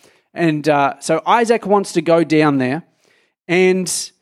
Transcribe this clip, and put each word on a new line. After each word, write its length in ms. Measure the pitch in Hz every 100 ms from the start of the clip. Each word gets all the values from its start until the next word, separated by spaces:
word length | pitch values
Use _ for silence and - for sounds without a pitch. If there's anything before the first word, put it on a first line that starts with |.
| _ _ _
And, 340 | - 170 151 147
uh, 320 | 143 139 -
so 220 | - 160 -
Isaac 400 | 220 226 226 185
wants 280 | 202 190
to 80 | 175
go 220 | 156 165
down 340 | 151 151 151 139
there. 260 | 127 147 - _ _ _ _ _ -
And 640 | 175 185 185 165 - - _